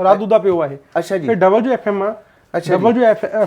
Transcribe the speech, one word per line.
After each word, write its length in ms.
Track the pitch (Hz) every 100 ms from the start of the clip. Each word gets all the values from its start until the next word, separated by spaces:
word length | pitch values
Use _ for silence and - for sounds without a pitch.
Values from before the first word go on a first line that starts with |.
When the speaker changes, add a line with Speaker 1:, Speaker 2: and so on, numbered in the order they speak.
Speaker 1:
ਰਾਜਦੂਤ 260 | 185 202 208
ਦਾ 100 | 214
ਪਿਓ 220 | 190 170
ਆ 60 | 147
ਇਹ। 100 | 139 _ 160
Speaker 2:
ਅੱਛਾ 200 | 170 190
ਜੀ। 100 | 156
Speaker 1:
ਇਹ 60 | 208
ਡਬਲਯੂ 360 | 185 214 240
ਐਫ 160 | 240 214
ਐਮ 140 | 202
ਆ। 120 | 202 220 _ _ _ 170
Speaker 2:
ਅੱਛਾ 200 | 156 127
ਜੀ। 60 |
Speaker 1:
ਡਬਲਯੂ 220 | 214 240
ਐਫ 200 | 226 214 - 220